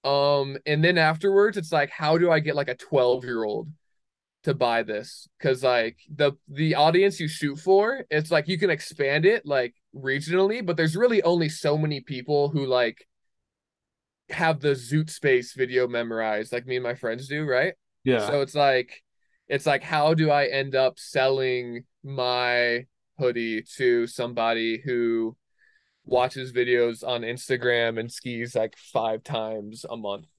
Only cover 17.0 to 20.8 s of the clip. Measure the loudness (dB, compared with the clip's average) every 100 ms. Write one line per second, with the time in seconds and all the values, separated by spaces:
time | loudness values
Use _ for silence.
17 | -6 -6 -8 -6 0 0 0 -4 _ _
18 | 0 0 0 -2 -2 2 2 2 -2 -14
19 | _ _ _ _ _ -2 0 -2 0 2
20 | 2 4 4 2 2 -2 -2 0